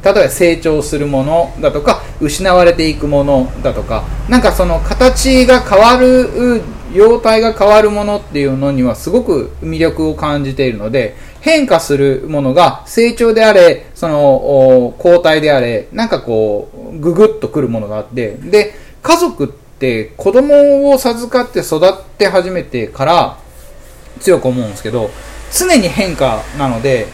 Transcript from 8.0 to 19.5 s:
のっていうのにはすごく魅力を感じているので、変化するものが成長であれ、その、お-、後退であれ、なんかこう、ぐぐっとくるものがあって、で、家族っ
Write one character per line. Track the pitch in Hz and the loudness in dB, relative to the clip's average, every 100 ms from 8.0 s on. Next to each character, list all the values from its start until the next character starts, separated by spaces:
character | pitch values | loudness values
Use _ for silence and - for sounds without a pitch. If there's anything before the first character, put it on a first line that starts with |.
| 208 | -4
の | 208 | -6
っ | |
て | - 147 | -6 -4
い | 139 | -4
う | 131 | -2
の | 139 | -2
に | 139 | 0
は | 127 117 | -2 -2
す | - | -2
ご | 214 | -2
く | 240 156 - - | 0 -4 -4 -10
魅 | 160 160 | -10 -2
力 | 165 156 156 | -2 0 -4
を | 147 | -4
感 | 151 147 139 | -4 -4 -4
じ | 131 | -2
て | 135 | -4
い | |
る | 110 | -2
の | 104 | -4
で、 | 131 110 - - - | -4 -4 -8 -20 -6
変 | - 320 269 | 0 0 2
化 | 165 | 0
す | - 143 | 0 0
る | 139 131 - | 0 -2 -4
も | 151 | -4
の | 135 | 0
が | 143 165 - - | 2 2 0 -6
成 | - 233 | 0 0
長 | 233 233 | 2 0
で | 220 | 2
あ | 220 | 4
れ、 | 202 170 139 - - | 6 6 4 -8 -8
そ | 165 | -4
の、 | 147 143 131 | 0 2 2
お-、 | 139 139 131 127 120 - | 2 4 6 4 2 -2
後 | 180 175 | 4 4
退 | 165 156 | 4 0
で | 151 | 2
あ | 139 | 0
れ、 | 120 110 - | 0 -4 -8
な | - 220 | -8 -4
ん | |
か | 185 | -4
こ | - 113 107 104 - - - | -2 -2 -2 -4 -8 -16 -16
う、 | 156 | -6
ぐ | 156 | -4
ぐ | 170 220 | 2 2
っ | 214 | 2
と | - | -6
く | 151 | -4
る | 127 | -4
も | 113 | -4
の | 104 | -8
が | 107 | -10
あ | |
っ | 107 | -8
て、 | 123 113 135 | -8 -8 -8
で、 | 156 208 208 - - - | 0 2 0 -6 -20 -12
家 | - 330 | -2 0
族 | 339 - | 0 -4
っ | 139 | -8